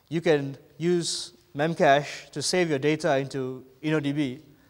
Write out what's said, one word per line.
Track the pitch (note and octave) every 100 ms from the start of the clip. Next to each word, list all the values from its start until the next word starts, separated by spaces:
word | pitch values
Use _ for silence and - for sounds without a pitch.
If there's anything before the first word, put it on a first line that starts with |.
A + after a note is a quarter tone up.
| _
you | E3
can | E3+ D3+ C#3 C3+ - -
use | E3+ F3 D#3+ - - - _
Memcache | C#3 D#3+ E3 E3+ C#3+ D3 - -
to | D3
save | - F3+ E3+
your | C#3
data | D3 D#3 E3 C3+
into | C3+ C#3 C3 B2+ - _
ino | D#3 D#3
D | C#3+
B. | C#3+ C#3 B2 - _ _